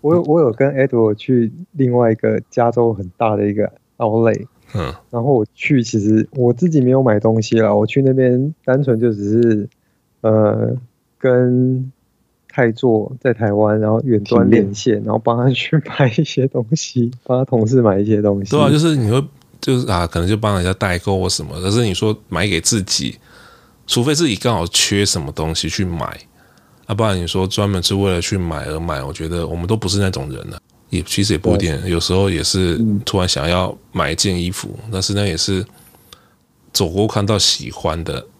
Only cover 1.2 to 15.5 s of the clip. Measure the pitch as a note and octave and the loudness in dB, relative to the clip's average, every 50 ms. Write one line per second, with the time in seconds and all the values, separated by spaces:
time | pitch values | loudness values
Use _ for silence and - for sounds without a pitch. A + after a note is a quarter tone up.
1.2 | - - B2+ B2 A#2 A2 - D#3+ F3+ _ _ D#3 C3+ B2+ A#2+ B2 A#2+ A2+ A2+ A2 | -2 0 2 2 2 0 -2 -8 -18 _ _ -2 0 2 2 2 4 2 2 2
2.2 | - A2+ A2 A2 A2+ _ - - A#2+ A#2 A#2 - A#2+ A#2 A2 F#2+ G2 F2+ - _ | 0 -2 -2 -2 -4 _ -2 0 0 0 2 2 2 0 0 -2 -6 -10 -6 _
3.2 | A#2+ A2 G#2+ G2+ G2+ G#2 G2+ G#2 G#2 - - _ _ _ _ _ A#2+ A2 G#2+ A2+ | -2 0 0 0 0 0 0 -2 -2 -4 -4 _ _ _ _ _ -2 0 2 2
4.2 | A2+ A2+ G#2 G#2+ A#2 - _ _ _ _ - - E2 C2 D2+ - _ _ - A#2+ | 2 2 2 0 -6 -12 _ _ _ _ -8 -6 -6 -6 -8 -12 _ _ -6 -4
5.2 | A#2 C#3 C#3+ A#2+ G#2+ - _ _ - - D3 C3+ A#2 - - A2 G2 G#2+ A2 A2 | 0 2 2 2 2 0 _ _ -2 0 2 2 2 0 -2 -2 2 4 2 2
6.2 | - - - C3+ B2 A#2+ A#2+ A#2+ F3+ F3+ D#3+ D3+ B2+ B2 B2+ C3+ C3+ B2 G#2+ G#2 | 2 0 -2 0 2 2 2 2 0 0 2 2 2 4 2 4 4 2 2 2
7.2 | - A2+ A2+ A2+ G#2+ - - A2+ A2 G#2+ G#2 G#2 G#2 A2 - C#3 C3+ C3+ C3 C3 | 2 2 2 2 0 2 2 2 2 4 4 2 2 2 0 0 2 2 2 4
8.2 | C3 B2+ B2 B2 C3 D3 D#3+ _ _ - B2+ C#3 D3 C3 A#2+ G#2+ A2+ A#2+ A2 G2+ | 4 2 2 2 0 -2 -6 _ _ 0 0 0 2 2 0 2 2 0 0 0
9.2 | G2+ G2+ G#2+ A#2 A#2+ A#2 A2 G#2+ G#2 A2 _ _ _ _ _ _ _ _ _ _ | -2 0 2 2 4 4 2 0 -2 -6 _ _ _ _ _ _ _ _ _ _
10.2 | - A2 A2 A2 G#2+ G#2 G#2 A2 A2+ A2+ A#2+ B2+ B2 - _ _ _ _ _ _ | 0 2 2 4 4 2 2 0 0 -2 -2 -4 -8 -14 _ _ _ _ _ _
11.2 | - C3 B2+ B2 B2+ B2 B2 B2 B2+ B2+ C3 C3 C3 C3 - _ _ _ _ _ | 0 2 4 4 4 4 2 2 2 2 0 -2 -4 -6 -10 _ _ _ _ _
12.2 | _ _ _ _ _ _ - - C3 A#2 A2 A2+ - B2+ A2+ G#2+ G#2 - B2+ B2+ | _ _ _ _ _ _ 0 2 2 2 2 0 0 2 2 2 0 -2 -10 -4
13.2 | _ C3+ A#2 - A#2 G#2+ G2+ G#2 G#2+ G#2+ G#2+ G#2+ G#2+ G#2+ A2 A2+ - C3+ A#2 G#2 | _ -2 -2 0 0 0 2 2 2 2 2 2 2 2 0 0 2 2 0 0
14.2 | G2+ - A#2+ A#2 - F#2+ G#2+ A#2+ - - G2+ G#2 - B2+ A2 G#2 G#2+ A2 A2 A2+ | 0 2 2 4 6 6 6 4 4 2 -2 -4 0 0 0 0 0 -2 -4 -2
15.2 | A2+ A#2+ A#2 A#2+ A#2+ C3+ | 0 0 0 2 2 0